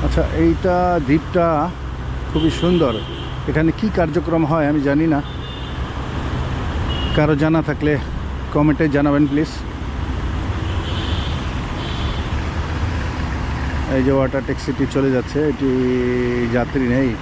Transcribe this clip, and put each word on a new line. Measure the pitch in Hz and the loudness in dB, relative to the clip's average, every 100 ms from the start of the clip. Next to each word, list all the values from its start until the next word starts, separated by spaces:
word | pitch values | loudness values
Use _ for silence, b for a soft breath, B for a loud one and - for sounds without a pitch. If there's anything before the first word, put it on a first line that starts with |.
আচ্ছা, | - - 147 | 2 2 0
এইটা | 156 165 160 185 180 180 175 | 2 2 4 2 2 2 2
দ্বীপটা | 135 156 156 180 170 151 170 - - - - - - | 2 0 2 2 2 2 0 -4 -8 -6 -6 -6 -4
খুবই | 156 156 | 0 0
সুন্দর। | - 175 175 139 107 - - - - - | 2 2 4 4 0 -4 -8 -8 -6 -2
এখানে | 147 160 - | 2 2 2
কি | 214 | 0
কার্যক্রম | 190 160 147 160 165 | 2 2 2 2 2
হয় | 147 160 143 | 2 2 2
আমি | 151 | 2
জানি | 139 143 165 | 2 2 2
না, | 143 - - - - - - - - - - - - - - - - - - - | 2 -2 -8 -8 -8 -8 -6 -6 -4 -4 -4 -4 -4 -2 -4 -2 -2 -2 -2 0
কারো | - 151 | 2 4
জানা | 147 156 160 | 4 4 2
থাকলে | 151 143 147 143 - - - - - | 0 0 0 0 -2 -6 -6 -6 -2
কমেন্টে | 147 151 139 160 | 2 2 4 2
জানাবেন | 143 147 143 147 | 2 2 4 2
প্লিজ। | 143 165 - - - - - - - - - - - - - - - - - - - - - - - - - - - - - - - - - - - - - - - - - - - - | 2 -2 -4 -8 -8 -6 -6 -4 -4 -2 -2 -4 -4 -2 -2 -2 -4 -2 -2 -2 -4 -4 -4 -4 -6 -4 -2 -2 -2 -2 -2 -2 -4 -4 -2 -2 -2 -2 -2 -4 -2 -2 -2 -2 -2 0
এই | 135 | 2
যে | 131 | 4
ওয়াটার | 135 131 135 | 4 2 0
ট্যাক্সিটি | 123 131 - 127 127 | -2 -4 -4 -2 0
চলে | 139 135 | 2 2
যাচ্ছে, | 127 - 147 151 | 2 0 0 0
এটি | 143 135 127 127 127 123 123 123 123 117 | 0 0 2 2 2 0 0 0 0 2
যাত্রী | 120 120 147 | 0 0 0
নেই | 123 123 135 107 | 2 2 2 -2